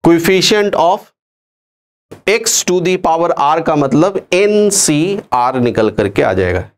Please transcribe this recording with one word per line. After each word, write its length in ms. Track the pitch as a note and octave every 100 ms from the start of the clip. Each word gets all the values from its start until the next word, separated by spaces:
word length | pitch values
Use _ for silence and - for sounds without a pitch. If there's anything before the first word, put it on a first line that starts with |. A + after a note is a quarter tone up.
Coefficient 680 | E3 E3+ E3 F#3+ D#3+ G#3+ G#3 -
of 180 | E3 G#3 - _ _ _ _ _ _ _ _ _ _ - -
x 340 | G#3 A#3 -
to 100 | - F3+
the 160 | F3 F#3 E3+
power 240 | E3 E3+ -
r 240 | C#3+ D#3+ E3
का 100 | D3+
मतलब 500 | C#3 D3 F3+ G3 -
एनसीआर 1300 | F3+ G#3 G#3 G#3 G#3 - D3 F3 G3+ - B2+ B2 C3
निकल 300 | A#2+ G#2+ A2
करके 320 | G#2+ G#2 G2+
आ 100 | C3
जाएगा। 320 | F#2+ F2+ F2+ E2